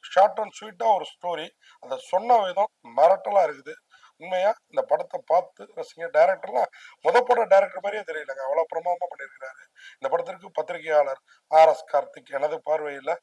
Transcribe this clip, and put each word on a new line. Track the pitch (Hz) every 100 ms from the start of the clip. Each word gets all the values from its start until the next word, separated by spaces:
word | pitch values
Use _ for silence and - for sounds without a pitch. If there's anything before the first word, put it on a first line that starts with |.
| -
ஷார்ட் | - 202 208
and | 208 -
ஸ்வீட்டா | 214 190 226 196
ஒரு | 151
ஸ்டோரி. | - 180 165 165 _ _ _
அதை | 123 131 -
சொன்ன | 185 226 240
விதம் | 190 180 214 _ 117 117
மிரட்டலா | 160 190 202 202 160
இருக்குது. | 139 139 156 _ _ _ _
உண்மையா | 170 185 196 233 _
இந்த | - 170
படத்தை | 151 - 180 _
பார்த்து | 170 185 _ 202 -
ரசிங்க. | - - 170 151
டைரக்டர்லாம் | 175 185 - 123 - - - - 156
முத | 240 247
பட | 240 214
டைரக்டர் | 196 196 185
மாதிரியே | 196 214 185
தெரியலங்க, | 156 139 135 135
அவ்வளோ | 147 160
பிரமாதமா | 165 170 175 175
பண்ணியிருக்கிறாரு. | - 139 _ 131 - _ _ -
இந்த | - -
படத்திற்கு | 165 170 175 190 -
பத்திரிகையாளர் | 156 175 156 151 139 135 _ _ _
ஆர் | 156 160
எஸ் | 147 -
கார்த்திக், | 143 131 - _ 139
எனது | 151 156 -
பார்வையில | 156 151 139 135 170